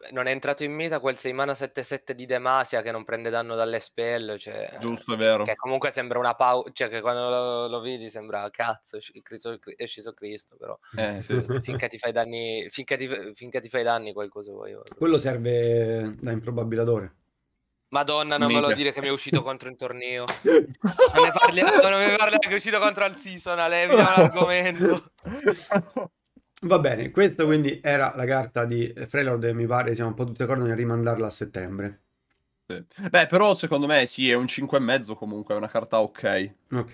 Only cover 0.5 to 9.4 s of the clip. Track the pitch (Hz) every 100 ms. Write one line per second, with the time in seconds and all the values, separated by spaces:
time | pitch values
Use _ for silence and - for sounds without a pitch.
0.5 | 139 147 151 165 156 135 131 131 127 139
1.5 | 135 135 - 123 135 - 123 123 127 127
2.5 | 131 123 120 110 113 107 113 117 117 117
3.5 | 113 113 113 - - 117 120 110 104 107
4.5 | 107 107 - 117 117 - 110 110 107 107
5.5 | 107 127 135 139 131 123 120 123 120 123
6.5 | 127 123 - 120 113 113 123 123 123 123
7.5 | 120 120 117 117 127 113 113 107 104 104
8.5 | - 117 110 - 107 - 123 - 113